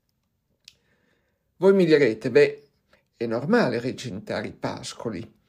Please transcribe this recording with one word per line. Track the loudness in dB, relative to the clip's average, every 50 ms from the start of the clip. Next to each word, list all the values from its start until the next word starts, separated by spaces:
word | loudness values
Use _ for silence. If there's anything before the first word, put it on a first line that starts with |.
| _ _ _ _ _ _ _ _ _ _ _ _ _ -20 _ _ _ _ _ _ _ _ _ _ _ _ _ _ _ _ _ 0 2
Voi | 4 4
mi | 4 4
direte, | 4 4 4 4 4 0 -2 -4 2
"Beh, | 4 4 4 4 0 -6 _ _ _ _ _ _ _ _ _ _ _
è | -8 -6
normale | -4 -4 -4 -2 0 0 0 0 0 -2 -4
recintare | -6 -6 -8 -8 -10 -12 -12 -12 -10 -10 -10 -8 -10 -10
i | -12
pascoli." | -10 -10 -10 -10 -10 -14 -16 -14 -12 -10 -10 -10 -10 -12 -14 _ _ _